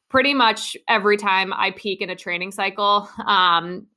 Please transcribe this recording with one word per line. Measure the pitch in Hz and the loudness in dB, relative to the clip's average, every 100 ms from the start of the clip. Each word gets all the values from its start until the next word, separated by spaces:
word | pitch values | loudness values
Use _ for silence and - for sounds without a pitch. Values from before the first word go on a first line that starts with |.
| _ | _
pretty | 262 269 | 2 2
much | 277 226 214 - - - | 4 2 0 -6 -10 -2
every | 220 202 208 | 0 2 0
time | 202 190 190 | 2 0 0
I | - 196 | -2 -4
peak | 190 208 190 | -4 -6 -6
in | 190 | -6
a | 180 | -8
training | 185 175 185 | -8 -8 -8
cycle, | 196 196 202 202 202 202 - - | -4 -4 0 2 2 0 -8 0
um, | 196 180 170 170 180 - | 2 4 2 0 -10 -14